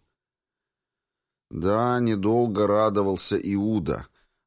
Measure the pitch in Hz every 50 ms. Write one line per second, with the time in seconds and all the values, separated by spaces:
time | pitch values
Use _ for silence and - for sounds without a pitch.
0 | _ _ _ _ _ _ _ _ _ _ _ _ _ _ _ _ _ _ _ _
1 | _ _ _ _ _ _ _ _ _ - - - 80 95 104 110 120 123 123 123
2 | 123 117 110 98 95 107 113 120 120 117 98 98 104 101 101 107 110 110 101 104
3 | 101 98 95 92 - - 104 - - 98 101 98 101 110 110 104 78 - 69 -
4 | - - _ _ _ _ _ _ _